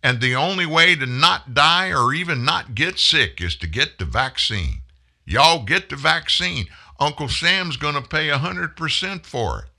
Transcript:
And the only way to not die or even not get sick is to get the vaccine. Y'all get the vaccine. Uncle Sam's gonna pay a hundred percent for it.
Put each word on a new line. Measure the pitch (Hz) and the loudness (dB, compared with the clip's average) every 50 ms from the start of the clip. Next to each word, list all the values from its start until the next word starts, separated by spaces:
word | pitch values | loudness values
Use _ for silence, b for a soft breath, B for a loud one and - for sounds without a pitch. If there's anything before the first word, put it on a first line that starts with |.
| - | 2
And | 135 127 120 | 0 0 2
the | 117 127 123 | 2 0 2
only | 127 147 175 196 185 175 | 2 0 0 0 -2 -2
way | 160 156 160 165 180 180 | 0 4 6 6 6 6
to | 151 135 | 4 0
not | 127 123 127 147 175 190 - - - 120 | -4 0 2 4 4 4 2 -4 -4 2
die | 139 143 156 170 175 185 185 175 | 4 4 4 4 4 2 0 0
or | 143 120 127 135 | 2 2 2 2
even | 160 180 170 165 127 120 | 0 -2 -2 -2 0 0
not | 139 170 185 - - 117 | 0 0 0 -4 -6 -4
get | 101 151 175 185 - | -2 -2 -2 0 0
sick | - - - 156 127 85 - - 87 | 0 2 2 2 2 0 -2 -6 -6
is | 87 85 | -6 -6
to | - - | -4 -6
get | 85 78 107 143 165 - _ | -6 -2 -2 -2 -2 -2 _
the | 95 | -8
vaccine. | 73 62 113 131 131 - - - - 113 101 87 71 - - - _ _ _ _ _ _ _ _ | -4 -2 -2 -2 -2 -2 -4 -4 -2 -2 -2 -4 -4 -4 -6 -10 _ _ _ _ _ _ _ _
Y'all | - 78 120 139 160 165 165 113 | -4 2 4 4 4 4 2 0
get | 98 156 190 185 - | -2 -2 -2 -2 -4
the | - | -12
vaccine. | 143 139 160 160 165 143 - - - 180 180 175 139 98 B B B B B B B | -2 0 0 0 0 0 -2 -2 0 0 -2 -2 -4 -6 B B B B B B B
Uncle | 143 151 147 - 156 131 | 0 0 0 -2 -6 -4
Sam's | - - 165 170 185 190 185 170 147 | -4 0 2 2 2 2 0 -2 -4
gonna | 123 143 151 147 143 | -4 -4 -2 -2 -2
pay | 127 - - 156 156 151 | -4 -2 -2 -2 0 0
a | 143 139 | 0 0
hundred | 139 175 185 180 175 160 - | -2 -2 -4 -4 -6 -8 -6
percent | - 160 156 - - - 185 196 180 - | -6 -4 -2 -2 -2 -2 -4 -8 -8 -12
for | - - 127 117 92 62 55 - | -8 -6 -4 -2 -2 -4 -4 -8
it. | - _ | -14 _